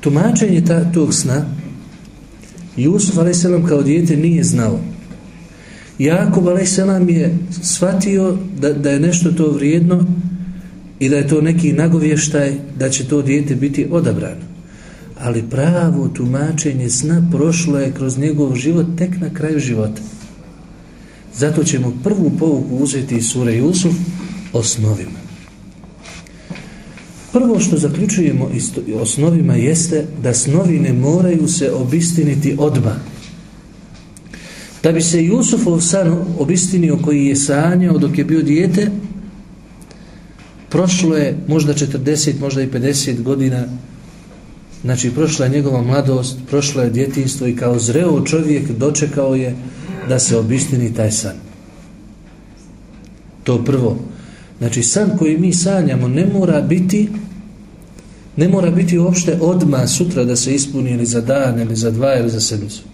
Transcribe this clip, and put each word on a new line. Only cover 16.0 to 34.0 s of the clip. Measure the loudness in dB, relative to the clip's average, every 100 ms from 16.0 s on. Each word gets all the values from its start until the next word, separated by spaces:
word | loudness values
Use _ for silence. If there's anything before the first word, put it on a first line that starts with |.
| -2
tumačenje | -2 -2 0 -2 -2 -2 -2 -2
sna | -2 0 2 2
prošlo | 2 2 2 0 0
je | -2
kroz | -2 -4 -2
njegov | -2 0 0
život | 0 0 0 0 -2
tek | -2 -2
na | -6
kraju | -4 -2 -2
života. | -2 -2 -2 -4 -12 -16 -18 -20 -20 -20 -20 -20 -20 -20 -20 -20 -18
Zato | -2 0 2
ćemo | 0 0 -2 -2
prvu | -2 0 0 2
pouku | 0 0 -2 -2
uzeti | -2 -2 -2 -2
iz | -2
sure | -2 0 2
Jusuf, | 2 2 2 0 -2 -6 -10 -12 -4
osnovima. | -2 -2 0 0 0 -4 -12 -16 -18 -20 -20 -20 -20 -20 -20 -20 -20 -20 -20 -16 -16 -16 -18 -20 -20 -20 -20 -2
Prvo | 0 2 2
što | 2 2
zaključujemo | 0 0 0 0 0 0 -2
iz | -4 -4
to-, | -6 -6 -4
osnovima | -4 0 2 4 4
jeste | 2 2 2 0 -2 -2 -4
da | -2
snovi | 0 2 2 2 2
ne | 2
moraju | 2 2 4 4 2 2
se | 0 -2
obistiniti | -2 0 0 0 2 2 2 0 2
odmah. | 0 2 0 -2 -8 -16 -18 -20 -20 -20 -20 -20 -20 -20